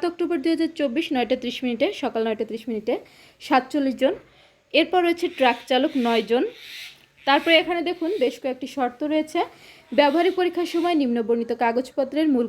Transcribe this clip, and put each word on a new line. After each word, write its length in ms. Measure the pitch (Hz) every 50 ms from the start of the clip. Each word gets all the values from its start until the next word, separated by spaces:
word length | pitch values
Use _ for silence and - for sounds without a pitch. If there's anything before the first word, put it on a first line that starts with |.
| 359
অক্টোবর 320 | 349 349 - 349 294 339 339
দুই 120 | 165 330 330
হাজার 180 | 320 330 320 320 -
চব্বিশ 260 | 294 277 233 294 330 -
নয়টা 260 | 302 254 240 - 262 254
ত্রিশ 160 | 254 240 247 - 269
মিনিটে 240 | 247 240 220 277 381 403
সকাল 280 | - - 240 214 233 226
নয়টা 220 | 226 220 220 226
ত্রিশ 180 | 214 214 226 - -
মিনিটে 260 | 226 214 214 - 262 415 - - - - - - _ _
সাতচল্লিশ 540 | - - 302 262 254 - - 294 277 269 240
জন। 180 | 214 254 277 381 - - _ _ _ - _ _ _ _ _ -
এরপর 260 | 285 330 330 - 359 339
রয়েছে 240 | 339 339 339 349 311
ট্রাক 280 | - - 262 247 240 262 - -
চালক 240 | 254 254 269 302 - 277
নয় 260 | 233 233 233 226 226 190
জন। 140 | 226 247 349 453 494 - - - - - - - - _ _ _ _ _ - -
তারপরে 260 | 277 302 302 330 330 320
এখানে 200 | - 311 359 339
দেখুন, 280 | 311 330 349 - 330 320 415 392
বেশ 160 | 262 240 262 -
কয়েকটি 280 | - 269 254 262 277 254
শর্ত 320 | - 285 254 247 247 - 302
রয়েছে। 360 | 294 311 311 302 302 - 339 415 - - - - - - - _ _
ব্যবহারিক 420 | 247 220 285 285 277 330 349 370 370 359
পরীক্ষার 300 | 359 359 339 339 349 330 -
সময় 220 | 339 330 349 349
নিম্নবর্ণিত 560 | 302 285 247 240 233 226 208 233 233 233 233 240 233
কাগজপত্রের 680 | 247 233 233 247 254 - - - 269 262 - 294 320 302
মূল 180 | 277 240 240